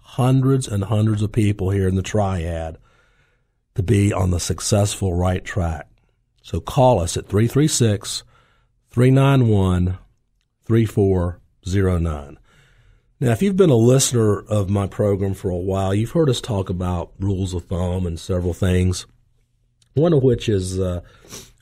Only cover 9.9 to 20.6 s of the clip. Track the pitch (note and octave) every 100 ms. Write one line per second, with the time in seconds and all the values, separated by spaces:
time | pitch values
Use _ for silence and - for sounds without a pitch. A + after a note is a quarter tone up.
9.9 | F2+ - _ _ _ _ _ - A2+ A2
10.9 | - G2 F#2 F2 - _ _ F2+ G2 F#2
11.9 | F2 E2 D2 C#2 C#2 _ _ _ _ _
12.9 | _ _ - B2+ A2+ G3+ F#3+ F3 A#2 A#2
13.9 | C3+ - A#2+ G#2+ G2 - G#2 G2 G2+ F#2+
14.9 | - G#2 G2 G2 F#2+ F#2+ F2+ F#2+ F#2+ F#2+
15.9 | G2+ A#2 E3+ D3 A#2+ - G2 F#2+ F2+ F2+
16.9 | F2 D2+ - F#2+ F#2 F#2 F2+ - F2 F2+
17.9 | F#2 F2+ E2 - F#2 F2 E2+ F#2 F#2 F#2
18.9 | F2+ - _ _ _ _ _ _ _ _
19.9 | C3+ F3 D3 C3 A#2 - G2+